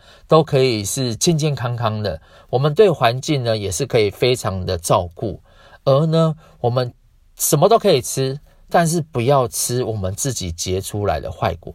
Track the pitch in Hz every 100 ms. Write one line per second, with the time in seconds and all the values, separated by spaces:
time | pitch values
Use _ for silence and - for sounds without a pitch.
0 | - - - 160 151 139 131 107 98 -
1 | 127 107 - 160 151 131 120 120 117 107
2 | 101 76 - - - 123 147 147 208 156
3 | 120 127 147 143 117 110 98 - - 123
4 | 104 - 123 127 107 95 95 90 - 117
5 | 87 - 110 - - - - - - 135
6 | 160 160 160 156 - - 120 127 123 -
7 | _ _ _ - - 143 185 220 208 143
8 | - - 131 139 - _ - 185 165 170
9 | 147 127 120 139 120 - - 123 110 110
10 | 92 98 139 120 92 82 - 92 - 104
11 | 101 78 - - 107 87 -